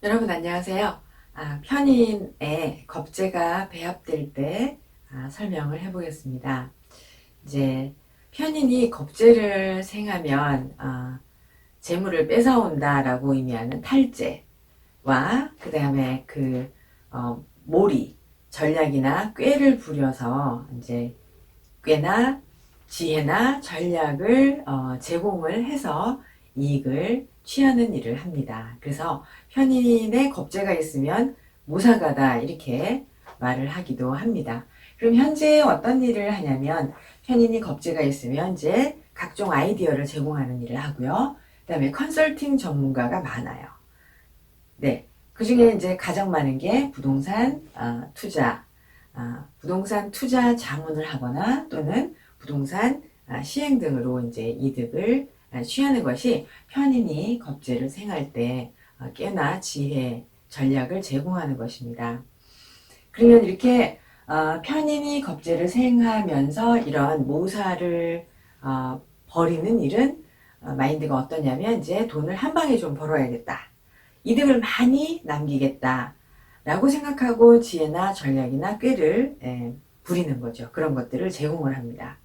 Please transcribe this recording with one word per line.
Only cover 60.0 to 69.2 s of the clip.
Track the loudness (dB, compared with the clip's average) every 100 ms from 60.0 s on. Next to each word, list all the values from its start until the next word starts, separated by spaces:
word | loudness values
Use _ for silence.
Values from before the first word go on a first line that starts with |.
| -4 -6 -12 _ _
전략을 | -2 0 0 0 -6
제공하는 | -4 -4 -2 -4 -4 -6
것입니다. | -8 -10 -12 -8 -8 -8 -12 _ _ -20 -20 -20 _ -20 _
그러면 | 6 10 10
이렇게, | 10 2 4 4 4 -2 _ _ -4
아, | 0 0 -2
편인이 | -2 -2 0 -2 -2 -4
겁재를 | -4 -8 -2 0 2
생하면서 | 2 4 6 4 2 0 0 0 2 4 4
이런 | 2 0 2 0 0
모사를, | -2 -2 -2 -2 -2 -2 -2 -2 -4 -8 _ _ _
아, | -6 -4 -4 -8 -14 _